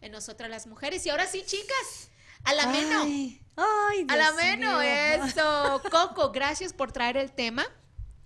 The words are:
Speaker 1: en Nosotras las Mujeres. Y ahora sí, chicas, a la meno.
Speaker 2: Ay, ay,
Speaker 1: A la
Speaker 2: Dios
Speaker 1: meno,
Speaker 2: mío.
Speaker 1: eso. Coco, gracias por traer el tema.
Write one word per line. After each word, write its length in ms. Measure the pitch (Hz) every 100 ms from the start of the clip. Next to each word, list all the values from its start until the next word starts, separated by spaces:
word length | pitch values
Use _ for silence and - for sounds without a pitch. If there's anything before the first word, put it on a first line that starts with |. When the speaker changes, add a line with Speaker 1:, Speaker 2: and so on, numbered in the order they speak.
Speaker 1:
en 100 | 214
Nosotras 380 | 214 214 214 233
las 160 | 226 226
Mujeres. 400 | 220 277 359 -
Y 40 |
ahora 160 | 294 381
sí, 160 | 381 381
chicas, 640 | 392 415 539 - - - - - -
a 80 | -
la 140 | 285 247
meno. 360 | 285 302 302
Speaker 2:
Ay, 380 | 294 285 269 - - -
ay, 500 | 392 427 415 403 285
Speaker 1:
A 80 | 294
la 140 | 311
Speaker 2:
Dios 40 | 311
Speaker 1:
meno, 420 | 349 403 440 339
Speaker 2:
mío. 20 |
Speaker 1:
eso. 1000 | 285 285 302 311 269 262 311 294 285 277 392
Coco, 400 | 330 359 359 277
gracias 440 | 254 277 302 370
por 180 | - 269
traer 240 | 269 240 262
el 160 | 269
tema. 320 | - 233 233 494 - - - - -